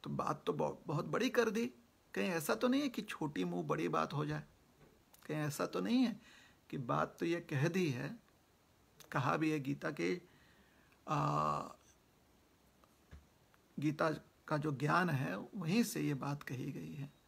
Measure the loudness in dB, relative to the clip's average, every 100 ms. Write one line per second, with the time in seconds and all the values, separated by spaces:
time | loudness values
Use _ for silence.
0 | -4 -2 0 -2 -2 0 0 -2 -4 -4
1 | 0 0 4 4 2 0 -2 -6 _ _
2 | _ -2 0 0 0 2 4 4 2 -4
3 | -6 -4 -4 -2 -2 -2 0 0 2 2
4 | 0 0 -2 -4 -8 -20 _ -20 -20 -20
5 | _ -20 -6 -2 -2 -2 -2 0 2 4
6 | 4 0 -12 -20 -20 -20 _ -6 0 2
7 | 2 0 -2 -2 0 2 2 4 2 0
8 | -4 -8 _ _ _ _ _ _ _ _
9 | -4 0 2 2 2 0 -2 -2 -4 -2
10 | -2 -2 -6 -20 -20 -20 -20 -20 _ -18
11 | -2 0 2 2 2 0 -4 -14 -20 _
12 | _ _ _ _ _ _ _ _ -20 _
13 | _ -20 -20 _ _ _ _ -2 -2 2
14 | 0 0 -8 _ -2 0 0 0 4 4
15 | 4 2 0 -4 -6 -6 2 2 2 0
16 | 0 0 -2 -4 -6 -6 -4 -6 -8 -10
17 | -10 -14